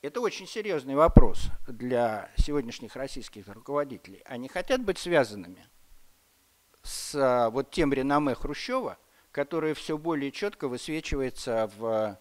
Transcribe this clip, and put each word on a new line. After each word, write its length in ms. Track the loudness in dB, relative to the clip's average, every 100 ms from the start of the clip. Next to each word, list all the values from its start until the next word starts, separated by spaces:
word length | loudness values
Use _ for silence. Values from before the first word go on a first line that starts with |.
Это 200 | -8 -4
очень 260 | -4 -6 -12
серьезный 480 | -8 -4 -4 -2 4
вопрос 540 | 10 12 12 8 2 -2 -6
для 640 | -8 -2 0 0 -2 -6 0
сегодняшних 580 | 0 0 -4 -10 -14 -12
российских 540 | -10 -10 -14 -18 -18
руководителей. 720 | -18 -6 -4 -4 -8 -18 -20
Они 240 | -14 -12 -10
хотят 340 | -10 -4 -2
быть 180 | -2 -4
связанными 680 | 0 2 2 -4 -14 -18 -20 _ -20 -20 -20 _ _ _ _ _ _ _
с, 320 | -14 -12 -8
а, 360 | 0 2 4 2
вот 200 | 0 -4
тем 220 | 0 0
реноме 420 | 2 2 2 2
Хрущева, 640 | -2 -6 -8 -6 -6 -6 -12 _ _ _
которое 400 | -6 -4 -2 -2
все 240 | -4 -6 -6
более 340 | -4 -4 -4
четко 380 | -6 -8 -6 -8
высвечивается 1000 | -6 -8 -8 -4 -4 -4 -6 -4 -2 -2 -4
в 420 | -4 -2 -2 -6